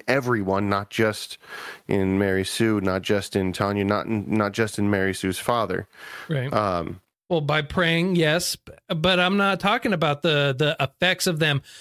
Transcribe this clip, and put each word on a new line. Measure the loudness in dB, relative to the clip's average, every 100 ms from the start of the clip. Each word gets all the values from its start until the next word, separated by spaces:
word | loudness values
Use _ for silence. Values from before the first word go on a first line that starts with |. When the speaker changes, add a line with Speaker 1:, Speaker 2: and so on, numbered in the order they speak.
| 0
Speaker 1:
everyone, | 0 2 0 2 0 2
not | -2 -2
just | 0 0 0 -8 -14 -16 -16 -14 -12 -2
in | 0 2 2
Mary | 2 0
Sue, | -2 0 2 2
not | 0 -2
just | 0 -2 0
in | -2 -2
Tanya, | 0 -2 0
not | 0 0 0
in, | -4 0
not | 0 0
just | 0 -2 0
in | 0
Mary | 2 0
Sue's | -2 -4 -4
father. | -2 -2 0 -4 -8 -14 -18 -14 -6
Speaker 2:
Right. | -4 -2
Speaker 1:
Um, | 0 0 -2 -4 -8 _ _ -4
Speaker 2:
Well, | -2
by | 0 -2
praying, | -2 0 2 2 2 2
yes, | 2 2 -2 -6
b-, | -12 -16 -6
but | -2 2 2
I'm | 2 2
not | 2 2
talking | 0 0 0
about | 2 2 2
the, | 2 2 2 2
the | 0 0
effects | -4 0 0 2 0
of | 2
them | 2 0 -2 -20